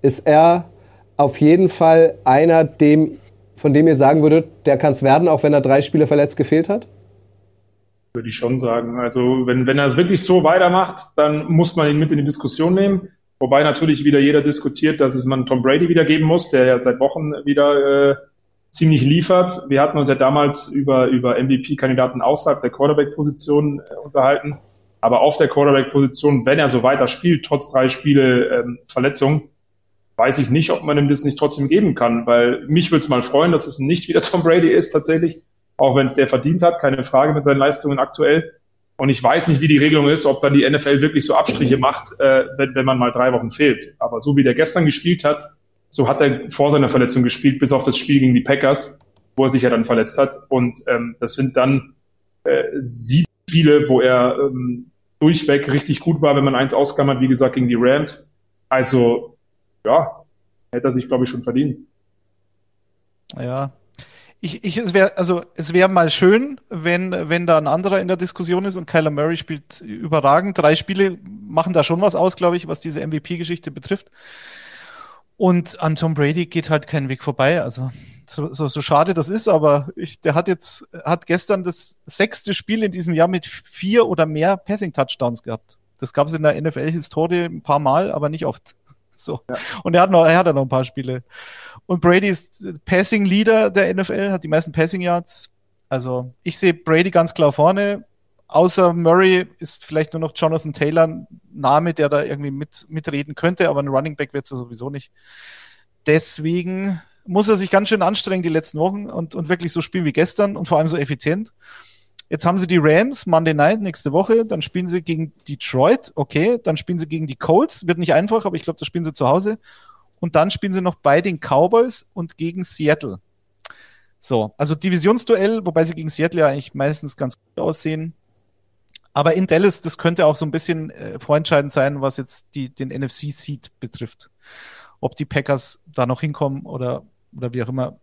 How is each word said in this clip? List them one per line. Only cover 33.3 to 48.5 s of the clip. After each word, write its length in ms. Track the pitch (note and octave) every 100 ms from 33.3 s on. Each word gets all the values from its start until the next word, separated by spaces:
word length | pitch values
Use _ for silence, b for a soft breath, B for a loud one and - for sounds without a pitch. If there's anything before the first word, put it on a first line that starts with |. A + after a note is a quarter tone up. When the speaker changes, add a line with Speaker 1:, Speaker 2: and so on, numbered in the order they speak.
| C#3 E3+
Speaker 2:
dass 160 | D#3+ -
es 120 | C3+
nicht 280 | C3+ E3+ -
wieder 140 | E3
Tom 220 | D#3+ F3+
Brady 280 | D#3+ E3+ E3
ist, 200 | B2 E3+
tatsächlich. 520 | D#3 D3 D#3+ E3+ E3 _ _ _ -
Auch 180 | C3+ C3
wenn's 180 | C3 C3+
der 120 | C3+
verdient 340 | B2+ C3+ F3
hat, 180 | F3 E3+
keine 240 | C#3 C3+
Frage 300 | B2 C3 D3
mit 100 | D3+
seinen 160 | C#3+ C#3
Leistungen 400 | C#3 D3 D3 C#3
aktuell. 540 | C3+ - D3 D#3 D#3+ _ _ _ _ _
Und 120 | C3+
ich 120 | B2+
weiß 280 | B2 D#3 E3+
nicht, 100 | C#3+
wie 80 | D#3
die 100 | D3
Regelung 300 | D3 D#3 C#3+
ist, 180 | D#3 D3
ob 160 | C3
dann 120 | C#3+
die 100 | C#3+
N 100 | C3+
F 120 | C#3+ C#3+
L 160 | C#3+
wirklich 240 | D3 D3+ B2+
so 100 | C3
Abstriche 420 | - - C3 C3+
macht, 400 | C3 C#3 - -
äh, 260 | C#3 C3+ C3 C3
wenn, 160 | C3+ C3
wenn 100 | C3
man 120 | C3
mal 140 | B2
drei 220 | A#2+ B2+
Wochen 180 | B2 A2+
fehlt. 420 | - D3 A#2+ - _
Aber 220 | A#2+ A#2
so 160 | C#3 C#3
wie 60 |
der 120 | C3 B2
gestern 300 | D#3 F3+ D#3
gespielt 400 | - F3 F3 D3
hat, 180 | D3 - _ _ _ _
so 180 | - A#2+
hat 140 | C#3
er 280 | D3 B2 -
vor 220 | - D3
seiner 160 | D3 C3
Verletzung 340 | B2+ B2 C3
gespielt, 360 | A#2+ - C#3 C#3+
bis 140 | C3+
auf 100 | C3+
das 140 | C3 B2
Spiel 240 | - C#3
gegen 120 | C3
die 80 | B2
Packers, 640 | B2